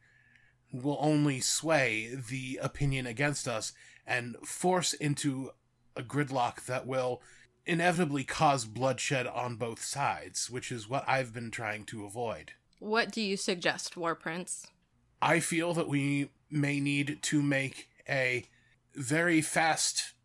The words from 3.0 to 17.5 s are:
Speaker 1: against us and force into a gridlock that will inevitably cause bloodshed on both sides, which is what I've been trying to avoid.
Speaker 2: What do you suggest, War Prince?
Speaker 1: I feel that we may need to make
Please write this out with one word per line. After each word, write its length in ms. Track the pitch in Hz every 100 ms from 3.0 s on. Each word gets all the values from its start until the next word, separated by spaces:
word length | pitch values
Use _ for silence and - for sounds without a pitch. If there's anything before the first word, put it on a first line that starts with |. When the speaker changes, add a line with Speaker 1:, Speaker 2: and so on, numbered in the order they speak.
| 127
Speaker 1:
against 400 | 117 147 147 -
us 260 | 110 - - - - -
and 300 | 123 120 117
force 480 | - - 180 185 -
into 580 | - 151 143 147 131 127 - _ _ _ -
a 60 |
gridlock 640 | 120 135 147 135 120 - -
that 200 | 127 120
will 360 | 131 127 123 - - - _
inevitably 580 | - 170 175 170 165 143
cause 400 | 131 - 151 139
bloodshed 640 | 113 107 131 123 - 139 120
on 300 | - 123 113
both 260 | 120 113
sides, 680 | - 139 135 87 78 - -
which 200 | 123 -
is 180 | 123 104
what 160 | 135 -
I've 240 | 135 123
been 180 | 120 117
trying 340 | 107 110 104 101
to 180 | 113
avoid. 480 | 101 110 117 85 78 - _ _
Speaker 2:
What 320 | 208 220 196
do 100 | 226
you 140 | 208 196
suggest, 600 | - 180 165 131 - -
War 180 | 165
Prince? 520 | 160 170 170 175 - - _ _ _ _ _
Speaker 1:
I 180 | 131 165
feel 320 | - 165 170
that 140 | 165 160
we 420 | 143 139 143 139 _ _
may 280 | 151 143 143
need 400 | 139 143 143 147
to 200 | - 151
make 460 | 143